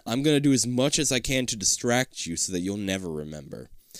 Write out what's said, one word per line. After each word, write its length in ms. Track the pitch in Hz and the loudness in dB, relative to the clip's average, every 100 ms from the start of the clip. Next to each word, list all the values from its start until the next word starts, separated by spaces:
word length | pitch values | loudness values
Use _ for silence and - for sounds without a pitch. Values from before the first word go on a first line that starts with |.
| - | -2
I'm 160 | 120 | 0
gonna 180 | 147 147 | 4 4
do 120 | 143 | 4
as 140 | 131 117 | 4 2
much 320 | 123 139 - | 2 2 2
as 120 | 143 | 0
I 100 | 127 | 0
can 260 | 113 131 123 | 0 0 0
to 100 | 113 | -2
distract 680 | 95 - 123 120 127 - - | 0 0 2 2 0 -6 -6
you 100 | 82 | -4
so 160 | - | -2
that 80 | 92 | -2
you'll 160 | 90 104 | -2 -2
never 340 | 98 95 90 | -2 -2 -2
remember. 600 | 76 76 76 69 - 60 - _ - | -6 -8 -10 -12 -14 -16 -20 _ -18